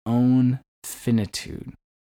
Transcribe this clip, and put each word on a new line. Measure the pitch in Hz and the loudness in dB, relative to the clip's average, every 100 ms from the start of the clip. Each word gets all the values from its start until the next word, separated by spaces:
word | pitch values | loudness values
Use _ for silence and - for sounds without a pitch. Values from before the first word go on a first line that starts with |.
own | - 120 123 131 127 127 _ _ | -2 2 4 4 2 0 _ _
finitude. | - - - 117 101 - - - - - _ _ _ | -18 -8 -2 0 -2 -8 -10 -12 -14 -20 _ _ _